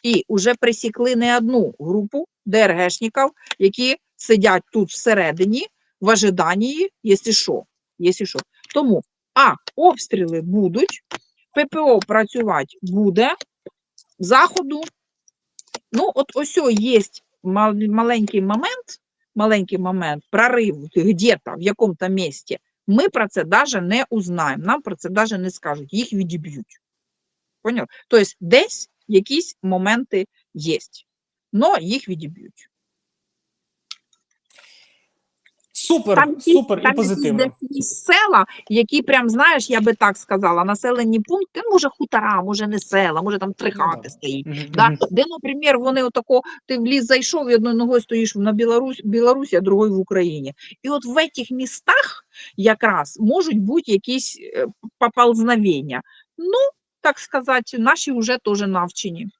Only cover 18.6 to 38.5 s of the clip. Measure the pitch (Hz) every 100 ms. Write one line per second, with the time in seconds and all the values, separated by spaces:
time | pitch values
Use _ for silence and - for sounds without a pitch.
18.6 | 359 494 - - _ _ _ 220 220 214
19.6 | 185 185 185 190 165 147 _ 202 240 240
20.6 | 214 147 147 - 180 175 226 180 - 85
21.6 | 185 208 220 160 185 190 170 - - -
22.6 | _ _ - 208 381 240 208 196 160 208
23.6 | 277 226 175 226 269 226 180 175 151 139
24.6 | 170 285 214 208 - 190 220 202 180 -
25.6 | 160 147 139 202 233 202 180 170 160 143
26.6 | 220 _ _ _ _ _ _ _ _ _
27.6 | 220 240 135 - _ 233 196 - 170 247
28.6 | 427 - - _ - 196 202 285 - -
29.6 | 190 185 190 233 262 196 190 _ _ -
30.6 | 156 156 - - _ _ _ _ _ 202
31.6 | 311 392 165 262 - 170 156 170 - _
32.6 | _ _ _ _ _ _ _ _ _ _
33.6 | _ _ _ - _ _ _ _ _ _
34.6 | _ _ _ _ _ _ _ _ _ _
35.6 | _ - - 339 208 196 294 294 330 330
36.6 | 220 190 254 269 196 196 285 220 262 -
37.6 | 262 277 - - - 359 415 233 185